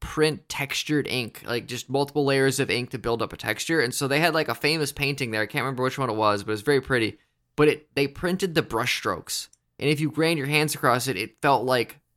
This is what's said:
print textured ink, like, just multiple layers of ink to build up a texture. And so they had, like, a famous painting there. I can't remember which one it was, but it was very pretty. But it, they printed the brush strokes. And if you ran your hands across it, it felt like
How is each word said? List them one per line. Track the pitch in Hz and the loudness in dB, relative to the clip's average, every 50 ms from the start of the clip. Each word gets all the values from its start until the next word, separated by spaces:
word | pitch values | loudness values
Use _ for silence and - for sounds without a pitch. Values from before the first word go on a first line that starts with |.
print | - - - 156 156 160 147 - - - | -14 -8 -2 2 2 2 2 -2 -8 -10
textured | - - 139 135 - - - - 151 147 131 - | -8 -6 -6 -4 -4 -6 -2 0 0 0 0 0
ink, | - 127 120 104 - - - | -2 -4 -4 -6 -10 -12 -8
like, | - 117 120 87 | -6 -4 -4 -4
just | - 120 120 - - | -6 -8 -10 -6 -4
multiple | 127 139 143 139 - 147 143 | -2 0 0 0 0 0 2
layers | 139 135 135 135 135 127 135 | 2 4 4 4 4 2 2
of | 135 - | 0 0
ink | 92 123 123 - | 0 0 -2 -4
to | - 117 | -6 -6
build | - 117 117 117 | -2 -2 -2 0
up | 113 - - | -2 -4 -6
a | |
texture. | - - 110 110 - - - 165 160 | -6 -4 -4 -4 -2 -2 0 2 2
And | 120 123 127 | 2 2 0
so | - 143 | -2 0
they | 131 139 151 | 0 2 2
had, | 165 170 151 | 2 2 2
like, | 160 151 - | 2 0 0
a | 113 | -2
famous | - - 147 156 160 147 135 - | 0 0 0 0 0 -2 -4 -2
painting | - 143 139 143 131 135 117 | -2 -2 -2 -2 -2 -4 -2
there. | 110 107 107 | -2 -2 -2
I | |
can't | 104 - 147 120 | -2 -2 -4 -2
remember | 135 135 123 127 | -2 -2 0 -2
which | 127 - 139 | -2 0 -2
one | 135 123 | -2 -2
it | 107 | 0
was, | 107 110 107 104 101 98 | 2 2 2 2 2 0
but | 107 | -4
it | 107 | -4
was | 104 107 | -2 0
very | 147 143 131 | 2 2 2
pretty. | 131 - 135 123 113 104 - - _ _ _ _ _ _ _ | 2 2 0 2 2 0 -2 -6 _ _ _ _ _ _ _
But | - 147 151 | 4 4 4
it, | - - - _ _ | 4 2 -2 _ _
they | 139 143 | -2 -2
printed | 139 139 - 180 175 180 185 196 180 156 | -2 -2 -4 -2 -2 0 0 -2 0 0
the | 160 - | 0 0
brush | - 113 113 123 123 - | 0 0 -2 0 0 -2
strokes. | - - 110 92 80 - - - - - - _ _ _ _ _ - | -2 -2 -2 -4 -4 -6 -8 -8 -8 -8 -10 _ _ _ _ _ -4
And | - 143 | -2 0
if | 156 143 | 0 0
you | 160 147 | 0 -2
ran | - 151 160 160 170 | 0 0 2 2 2
your | 151 135 | 0 0
hands | 139 151 151 151 151 - | 0 0 2 0 0 0
across | - - 135 120 127 120 135 | 0 2 2 2 2 0 -2
it, | 117 | -2
it | 90 110 - - _ - | -4 -4 -6 -6 _ 4
felt | 143 139 117 107 | 4 4 4 4
like | 127 127 123 113 - - - _ _ _ | 2 2 2 0 -2 -6 -14 _ _ _